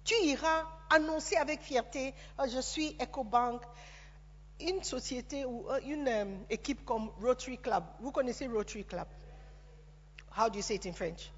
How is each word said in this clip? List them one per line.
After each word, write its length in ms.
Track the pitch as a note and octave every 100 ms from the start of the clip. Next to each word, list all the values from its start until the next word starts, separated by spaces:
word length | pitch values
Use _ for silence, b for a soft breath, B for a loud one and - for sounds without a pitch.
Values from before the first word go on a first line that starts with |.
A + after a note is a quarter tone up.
tu 100 | - A4+
iras 400 | D#4+ - D#4 D#4+ D#4+ - -
annoncer 460 | D#4 D#4 D#4 - F4+
avec 240 | C#4+ D4+
fierté, « 540 | - B3+ A#3 C#4+ C4 B B -
Ah, 80 | C4+
je 120 | B3+
suis 360 | C4 D#4+ D4+ -
Ecobank », 600 | B3 C4+ A3 A#3+ B3 A#3+ - B B B B B - - - -
une 220 | E4 F#4+
société 640 | - B3+ - B3 A#3+ C#4
ou, 240 | C4 A#3+ -
euh, 120 | C4+
une, 240 | C4 D4+ C#4
euh, 280 | A3 G3+ F#3+ G#3+
équipe 360 | A3+ - B3+
comme 260 | - A3+ A3 -
Rotary 380 | A#3 B3 - B3
Club. 260 | B3+ F#3+ E3+ -
Vous 100 | B3
connaissez 360 | C#4+ B3+ - C4+
Rotary 380 | A3+ G#3 G#3+
Club ? 220 | F#3+ F3 - - - B B B B B - - - - -
How 140 | G3+ A3+
do 80 | G3+
you 60 |
say 140 | G3 G3+
it 100 | F#3
in 60 |
French ? 380 | E3 E3+ E3+ -